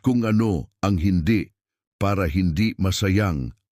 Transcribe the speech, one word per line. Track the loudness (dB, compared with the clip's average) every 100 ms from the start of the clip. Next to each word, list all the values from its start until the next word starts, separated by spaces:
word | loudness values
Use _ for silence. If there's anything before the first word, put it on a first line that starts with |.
kung | 0 0 0
ano | 0 0 -2 -6 -4
ang | -2 0
hindi, | 2 2 2 0 -2 _ _ _ _ -4
para | -2 0 0
hindi | 0 0 0 -2 0
masayang | -2 0 0 2 0 -2 -6 -12 _